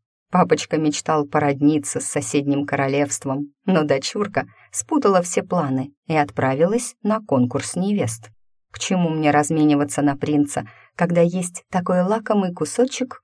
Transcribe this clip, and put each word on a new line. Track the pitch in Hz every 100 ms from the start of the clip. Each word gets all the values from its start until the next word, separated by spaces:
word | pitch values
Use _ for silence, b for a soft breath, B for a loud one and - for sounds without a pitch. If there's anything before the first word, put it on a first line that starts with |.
| _ _ _
Папочка | 185 180 156 - 156
мечтал | 156 147 - 156 147
породниться | 151 143 139 147 151 143 -
с |
соседним | - 147 - 147 143 139
королевством, | 143 143 135 139 143 - 135 139 143 _ -
но | 180
дочурка | 151 139 - 208 202 - - b b
спутала | - - 302 311 180
все | 175 -
планы | 175 180 139 131 135 _ -
и | 156
отправилась | 147 - 135 135 175 233 - -
на | 208 220
конкурс | 214 131 123 - - 175
невест. | 196 208 120 - - _ _ _ _
«К | -
чему | - 185 170
мне | 156 151
размениваться | 147 147 160 151 143 143 -
на | 143 143
принца, | 147 147 143 143 - B B -
когда | 175 175
есть | 170 185 180 - _
такой | 185 175 180
лакомый | 180 220 214 208 185
кусочек, | 180 151 - 262 - 254 -